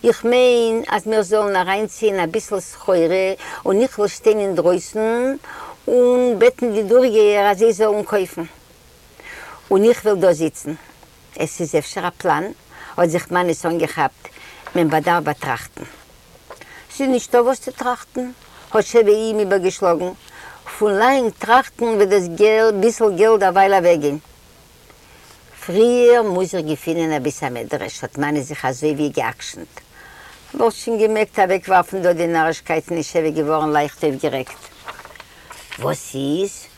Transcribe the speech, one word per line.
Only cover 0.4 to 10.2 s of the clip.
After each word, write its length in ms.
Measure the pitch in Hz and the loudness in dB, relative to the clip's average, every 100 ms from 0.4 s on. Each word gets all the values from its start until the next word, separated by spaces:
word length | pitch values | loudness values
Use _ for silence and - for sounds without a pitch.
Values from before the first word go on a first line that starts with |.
| 254 240 226 226 - | 4 4 2 -2 -2
אז 180 | 208 214 | -4 -2
מיר 140 | 220 | -2
זאלן 340 | 175 214 208 190 | 0 0 0 0
אריינציען 640 | 180 196 214 - 220 196 | -2 -2 -4 -2 -2 0
א 60 | 165 | -2
ביסל 340 | 180 - 202 | -4 -4 -6
סחורה 720 | - - - 180 165 185 190 190 - - - | -8 -12 0 2 2 2 0 -4 -10 -8 -2
און 160 | 196 | 0
איך 180 | 262 - | 0 0
וויל 80 | 208 | -4
שטיין 320 | - - 214 | 0 0 2
אין 160 | 196 175 | 0 0
דרויסן 800 | 165 180 - 214 220 233 254 269 - - - - - | 2 0 -4 -4 -2 -2 -2 -6 -12 -18 -18 -10 0
און 520 | 247 247 247 247 214 | 2 4 4 2 4
בעטן 340 | 233 254 247 | 2 2 -2
די 100 | 208 | -2
דורגעהער, 680 | 202 240 254 220 208 208 202 | 2 4 4 4 4 4 2
אז 60 | 196 | 4
זיי 160 | 226 | 2
זאלן 300 | 190 220 208 | 2 0 0
קויפן. 400 | 196 208 185 - 165 - _ - _ _ _ - - - - - - | -2 -2 -4 -8 -12 -14 _ -20 _ _ _ -20 -20 -20 -20 -20 0
און 120 | 196 | 2
איך 180 | 214 240 214 | 4 2 0
וויל 100 | |
דא 180 | 202 | 2